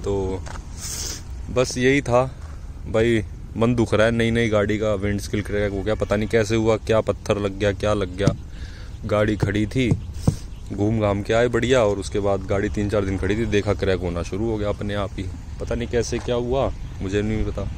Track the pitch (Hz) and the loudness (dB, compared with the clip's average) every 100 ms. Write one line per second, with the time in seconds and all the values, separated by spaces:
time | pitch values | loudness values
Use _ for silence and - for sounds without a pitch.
0 | - 98 95 95 82 - - - - - | -2 -2 -2 -4 -8 -10 -12 -12 -10 -8
1 | - - - - - - 127 - 127 139 | -8 -8 -10 -10 -4 0 0 2 4 4
2 | 139 120 131 - - - - - - 110 | 4 2 2 -4 -12 -12 -12 -12 -2 2
3 | 117 113 101 - - - 113 120 110 104 | 4 2 0 -8 -10 0 2 4 2 4
4 | 110 117 113 113 117 104 101 107 107 104 | 4 4 2 2 2 2 2 2 0 0
5 | 101 101 - 104 98 101 104 98 95 107 | 0 -2 -2 -4 -2 0 0 -2 -2 0
6 | 101 104 107 117 104 113 110 110 - 110 | 2 0 2 2 2 2 4 2 2 2
7 | 107 98 - 101 101 98 104 98 104 104 | 2 -2 0 0 0 0 0 0 0 0
8 | 95 90 95 - - - - - - - | -2 0 0 0 -8 -10 -10 -10 -12 -10
9 | - 104 107 107 - 101 107 131 123 92 | -2 2 2 2 0 0 0 2 2 2
10 | - - - - - - - 98 101 113 | -2 -2 -2 -2 -8 -12 -10 0 2 2
11 | 104 101 101 110 123 117 117 131 107 98 | 2 0 2 2 4 2 4 4 6 2
12 | 95 107 101 98 92 98 104 104 104 104 | 0 0 2 0 0 0 0 0 0 2
13 | 98 95 92 107 113 104 101 98 98 92 | 0 0 0 0 2 2 2 0 2 0
14 | 90 85 85 95 113 110 104 101 104 101 | 0 -4 -4 -2 -2 0 -2 -2 -2 -4
15 | 98 - 90 - - - - 117 117 120 | -4 -4 -6 -8 -10 -8 -4 -4 0 0
16 | 110 120 - 120 123 135 113 95 - - | 0 -2 -2 -2 0 0 0 -2 -8 -6
17 | 98 101 104 107 104 98 98 | -2 0 0 0 -2 -2 -6